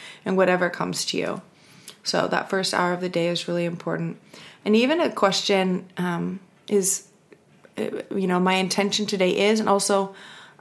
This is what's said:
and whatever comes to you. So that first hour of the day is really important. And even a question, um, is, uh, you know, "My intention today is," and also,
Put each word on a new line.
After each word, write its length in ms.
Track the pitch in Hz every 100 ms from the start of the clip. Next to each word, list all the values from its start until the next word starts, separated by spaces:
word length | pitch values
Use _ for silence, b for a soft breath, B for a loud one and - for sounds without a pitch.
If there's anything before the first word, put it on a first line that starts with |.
| B B
and 140 | - 190
whatever 320 | 185 180 175
comes 340 | - 175 -
to 140 | - -
you. 240 | - - - B B B B B
So 240 | - 175 180
that 200 | 175 -
first 240 | 196 185
hour 220 | 190 175
of 80 | 180
the 80 | 180
day 180 | 175 170
is 180 | 170 -
really 200 | 175 170
important. 500 | 170 170 160 165 - B B B B
And 100 | 202
even 280 | 220 254 330
a 80 | 277
question, 760 | - 196 185 - 190 185 185 - -
um, 420 | 180 170 175 190 - _ -
is, 360 | 208 180 - - _ _ - _ _ - -
uh, 140 | - - -
you 120 | 202 185
know, 140 | 180
"My 140 | 185
intention 500 | 190 185 - 196 202
today 320 | 208 196 185 - 202
is," 100 | 220
and 80 | 214
also, 460 | 202 196 196 196 B B B B B